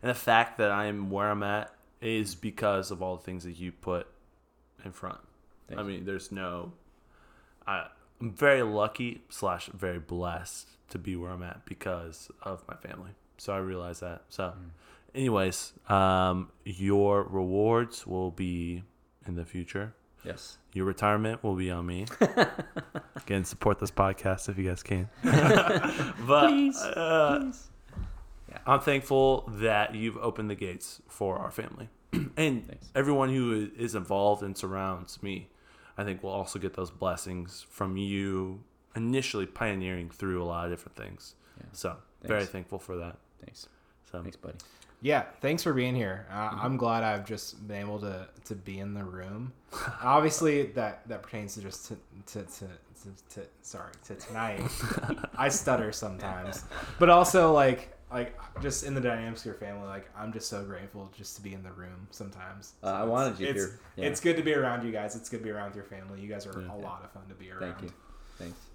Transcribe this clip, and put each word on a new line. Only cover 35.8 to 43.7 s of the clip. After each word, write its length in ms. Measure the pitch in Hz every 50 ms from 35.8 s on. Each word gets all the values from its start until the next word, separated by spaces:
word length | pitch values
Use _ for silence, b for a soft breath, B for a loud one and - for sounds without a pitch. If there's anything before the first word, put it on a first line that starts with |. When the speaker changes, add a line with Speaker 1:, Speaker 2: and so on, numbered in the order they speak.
| b b b
Speaker 1:
I 80 | - 101
think 180 | 104 95 90 -
will 80 | 98
also 280 | 95 98 95 - - 104
get 160 | 90 95 -
those 160 | - 95 87
blessings 760 | - - - 92 87 85 - 95 90 90 87 87 - - - _
from 260 | - - 104 95 95
you 640 | 95 101 98 101 98 98 98 95 95 95 95 95 101 113 _ _ _ _ _ _
initially 500 | 113 113 117 127 135 131 - - 107 95
pioneering 640 | 90 - - 120 110 101 95 92 92 92 90 87 85
through 320 | - - 101 95 92 90 87
a 20 |
lot 180 | 87 85 85 85
of 60 | 87 87
different 240 | 82 - - _
things. 380 | - 55 50 50 - - - - b b b b b
Speaker 2:
Yeah. 80 | - - -
Speaker 1:
So, 240 | - - 92 82 - - _ _ _ -
very 180 | - 110 104
Speaker 2:
Thanks. 120 | 101 90 -
Speaker 1:
thankful 260 | 95 87 - - 92
for 180 | - - 92
that. 200 | 87 85 85 82 - _ _ _ _ -
Speaker 2:
Thanks. 240 | - - - - -